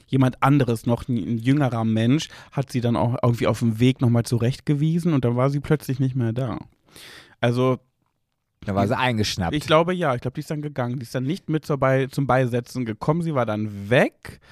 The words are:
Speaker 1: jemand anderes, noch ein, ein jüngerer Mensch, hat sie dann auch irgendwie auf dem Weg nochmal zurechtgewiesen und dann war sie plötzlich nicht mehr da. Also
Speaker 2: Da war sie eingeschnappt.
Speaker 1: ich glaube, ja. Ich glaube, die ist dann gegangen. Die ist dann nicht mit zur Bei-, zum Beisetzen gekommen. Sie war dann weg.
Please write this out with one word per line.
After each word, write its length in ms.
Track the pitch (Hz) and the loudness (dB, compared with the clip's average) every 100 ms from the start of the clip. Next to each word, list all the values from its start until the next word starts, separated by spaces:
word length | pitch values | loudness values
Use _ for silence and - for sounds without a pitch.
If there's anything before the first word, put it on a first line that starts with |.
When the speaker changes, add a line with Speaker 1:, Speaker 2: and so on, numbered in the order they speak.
| _ | _
Speaker 1:
jemand 360 | 131 127 - | 2 2 2
anderes, 420 | 135 143 117 113 120 | 2 4 2 0 0
noch 220 | 120 - | -2 -2
ein, 80 | 120 | -4
ein 220 | 82 113 | -2 -2
jüngerer 480 | 117 143 131 117 110 | 2 2 2 0 0
Mensch, 420 | 110 117 151 - - - | 2 2 2 -2 -14 -8
hat 200 | - 123 | -6 -4
sie 100 | 127 | -2
dann 140 | 120 107 | 0 2
auch 180 | 117 123 | 0 2
irgendwie 240 | 120 113 120 | 0 2 0
auf 120 | 113 | 2
dem 200 | 117 110 | 0 4
Weg 220 | 127 127 | 2 4
nochmal 220 | 123 117 | 2 2
zurechtgewiesen 920 | - 117 120 - - 143 160 170 170 | 2 0 0 -2 -2 0 0 0 0
und 100 | 143 120 | 0 0
dann 100 | 120 | 0
war 120 | 135 | 0
sie 100 | 143 | -2
plötzlich 380 | - 156 - 131 | 0 -2 0 -2
nicht 140 | 131 131 | -2 0
mehr 180 | 113 | -2
da. 240 | 117 127 - - _ _ - - - - _ | -4 -6 -8 -12 _ _ -20 -20 -20 -20 _
Also 400 | 117 120 127 123 _ _ _ _ _ _ _ _ 101 | 0 2 2 0 _ _ _ _ _ _ _ _ -4
Speaker 2:
Da 100 | 98 | 0
war 100 | 101 | 0
sie 100 | 117 | 0
eingeschnappt. 560 | 127 113 107 - 85 147 | 0 0 -2 -2 -4 -4
Speaker 1:
ich 100 | - | 2
glaube, 280 | 160 175 | 2 2
ja. 200 | 185 156 123 | -2 -2 -2
Ich 60 | |
glaube, 140 | 123 156 | -6 -8
die 40 | |
ist 100 | - | -8
dann 100 | 151 | -8
gegangen. 360 | 147 139 123 127 | -8 -6 -6 -6
Die 60 | |
ist 120 | 113 131 | -6 -4
dann 80 | |
nicht 260 | 131 180 - | -4 -6 -4
mit 160 | 156 - | -4 -2
zur 120 | 143 | 0
Bei-, 300 | 135 135 131 | 2 0 0
zum 200 | - 135 | -2 0
Beisetzen 560 | 127 127 120 120 131 113 | 2 2 -2 -4 -6 -6
gekommen. 360 | 104 - 165 | -2 -2 0
Sie 120 | 165 139 | -2 -2
war 100 | 113 | -2
dann 440 | 107 107 101 101 | -2 -4 -8 0
weg. 500 | 131 220 - - - _ | 2 2 -2 -18 -20 _